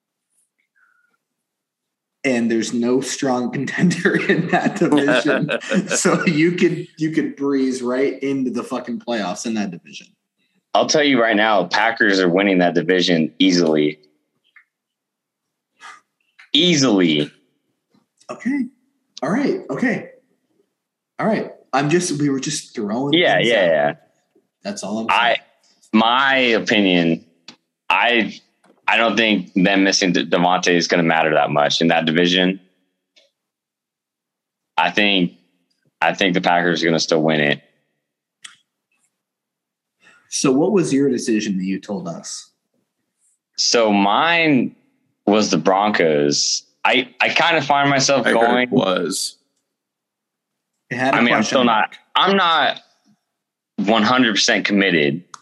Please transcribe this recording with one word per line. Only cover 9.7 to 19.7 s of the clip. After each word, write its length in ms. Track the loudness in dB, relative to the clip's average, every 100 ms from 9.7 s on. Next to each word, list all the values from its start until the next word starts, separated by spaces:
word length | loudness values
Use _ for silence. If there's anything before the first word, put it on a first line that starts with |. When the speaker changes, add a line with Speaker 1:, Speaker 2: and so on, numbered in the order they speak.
Speaker 1:
division. 380 | -10 -18 -20 -20 _ _ _ _ _ _
Speaker 3:
I'll 120 | 0 2
tell 180 | 2
you 160 | 2 2
right 140 | 2 2
now, 280 | 2 2 0
Packers 520 | 0 0 0 0 2
are 100 | 2
winning 300 | 2 2 2
that 160 | 2
division 580 | 0 0 0 2 0 -2 0
easily. 600 | 2 2 2 0 0 -4 _ _ _ _ _ _ _ _ _ _ _ _ _ _ _ _ _ _ -20 -20 _ _ _ _ -4
Easily. 800 | 0 2 2 2 2 2 0 -4 -10 _ _ _ _ _ _ _ _ -16
Speaker 1:
Okay. 360 | -10 -6 -6 -6 -12 _ _ _ -10
All 80 | -4
right. 300 | -2 -2 -4 -6